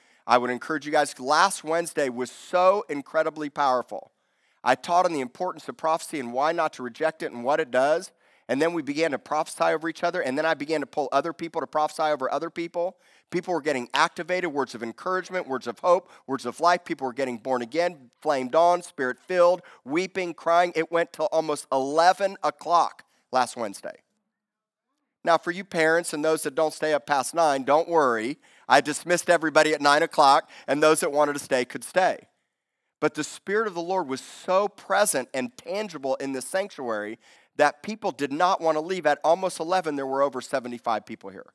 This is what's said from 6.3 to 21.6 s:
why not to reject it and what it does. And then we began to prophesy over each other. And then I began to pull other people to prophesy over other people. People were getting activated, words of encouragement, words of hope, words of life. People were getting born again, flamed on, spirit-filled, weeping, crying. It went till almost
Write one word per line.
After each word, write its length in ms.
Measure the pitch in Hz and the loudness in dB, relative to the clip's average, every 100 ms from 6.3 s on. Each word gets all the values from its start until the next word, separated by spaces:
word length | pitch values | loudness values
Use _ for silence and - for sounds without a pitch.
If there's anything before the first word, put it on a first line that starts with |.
why 220 | 123 151 | -2 -2
not 180 | 170 156 | 0 -2
to 100 | - | -4
reject 380 | 123 117 156 - | -12 -4 -4 -4
it 120 | 165 | -10
and 100 | - | -6
what 160 | 120 156 | -2 -2
it 100 | 147 | 0
does. 420 | 123 139 165 190 _ _ _ - | 0 2 0 -4 _ _ _ -4
And 140 | 131 | 0
then 120 | 160 | 0
we 80 | 170 | 0
began 300 | 139 143 160 | -4 -2 -2
to 80 | 131 | -2
prophesy 440 | - 151 165 - 165 | -4 -4 -4 -2 0
over 240 | 160 160 | 0 -4
each 140 | - | -4
other. 180 | 175 175 | -4 -2
And 160 | 131 135 | -2 -2
then 80 | 160 | 0
I 80 | |
began 260 | 151 147 156 | -2 -2 -4
to 60 | 135 | -4
pull 240 | - 139 | -6 -2
other 220 | 139 165 | -2 -2
people 260 | 156 165 165 | -6 -8 -8
to 80 | 135 | -4
prophesy 360 | 156 151 - | -2 -2 -2
over 280 | 156 147 131 | -2 -2 -2
other 180 | 143 165 | -4 -6
people. 460 | - 170 175 175 - _ _ _ | -8 -8 -6 -6 -8 _ _ _
People 220 | 175 180 | -6 -2
were 80 | 165 | -2
getting 280 | 147 135 120 | 0 -2 0
activated, 600 | 139 165 - 160 180 175 | 2 2 0 -4 -4 -2
words 220 | 143 131 117 | -4 -4 -6
of 80 | |
encouragement, 640 | - - 185 185 175 185 127 | -10 -8 -6 -6 -4 -8 -6
words 200 | 131 117 | -6 -6
of 120 | 110 | -4
hope, 300 | 151 175 - - - | 2 2 0 -16 -8
words 180 | 131 123 | -6 -6
of 140 | - | 0
life. 260 | 170 180 - | 2 2 -2
People 220 | 156 135 | -6 -6
were 60 | |
getting 240 | 120 131 120 | -4 -4 -4
born 240 | 127 127 | -4 -4
again, 500 | 117 151 175 160 123 _ | -2 -2 -2 -4 -16 _
flamed 340 | 151 139 127 156 | -2 -2 2 4
on, 260 | 175 175 | 4 4
spirit-filled, 800 | 175 - 131 123 - 180 175 175 - - | -2 -4 -4 -4 -2 4 4 4 -4 -20
weeping, 500 | 123 156 185 196 180 | -4 -4 -2 -4 -6
crying. 380 | 160 165 170 180 165 | -4 2 2 4 0
It 160 | 165 | 0
went 200 | 170 170 | -2 -2
till 120 | - 156 | -4 -2
almost 360 | 160 156 147 | 0 -2 -4